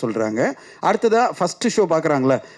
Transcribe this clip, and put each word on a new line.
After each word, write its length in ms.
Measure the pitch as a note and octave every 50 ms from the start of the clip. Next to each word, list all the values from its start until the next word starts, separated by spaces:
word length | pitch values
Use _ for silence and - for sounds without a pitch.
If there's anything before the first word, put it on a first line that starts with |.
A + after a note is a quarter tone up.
சொல்றாங்க, 520 | C3 A2+ G2+ A2 A2 A2 G#2+ A#2 F#3 B3+ C#4+ - - - - -
அடுத்ததா 360 | - F3 G#3 G#3+ A#3 A3 A3 A#3
ஃபஸ்ட்டு 480 | B3 - - - F#3 E3+ - - - A3+ -
ஷோ 40 | A3
பார்க்குறாங்களே 640 | G3+ E3 E3 D#3+ D#3+ D#3 D3 C3+ C3 C3+ C3 A#2+ - - -